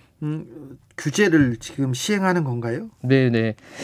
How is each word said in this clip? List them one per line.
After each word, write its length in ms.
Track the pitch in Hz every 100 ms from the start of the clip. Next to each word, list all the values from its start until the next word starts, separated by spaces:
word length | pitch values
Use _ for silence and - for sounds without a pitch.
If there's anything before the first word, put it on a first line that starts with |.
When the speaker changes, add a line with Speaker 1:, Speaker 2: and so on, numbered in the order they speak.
| _ _
Speaker 1:
음, 220 | 151 156 165 143 139 139 _ -
규제를 600 | 151 - 208 160 131 113
지금 360 | - - 135 127
시행하는 480 | - 208 190 180
건가요? 460 | 147 120 117 123 220 -
Speaker 2:
네, 300 | 127 135 127
네. 240 | 117 113 107 - -